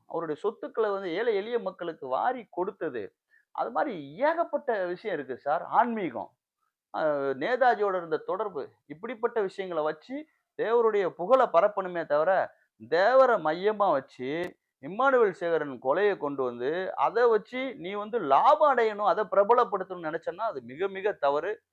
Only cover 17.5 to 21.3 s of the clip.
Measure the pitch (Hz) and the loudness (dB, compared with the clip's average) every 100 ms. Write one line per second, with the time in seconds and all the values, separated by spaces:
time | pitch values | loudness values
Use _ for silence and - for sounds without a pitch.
17.5 | 254 262 208 170 202 214 240 151 139 233 | -8 -6 -8 -8 -8 -6 -4 4 6 6
18.5 | 302 302 247 220 208 208 175 208 190 202 | 6 6 4 2 2 0 2 2 4 4
19.5 | 247 226 190 185 180 156 165 170 175 220 | 4 2 0 -6 -8 -6 -6 -8 -6 -6
20.5 | 147 117 139 196 190 202 165 143 | -8 -12 -6 -6 -4 -4 -2 -2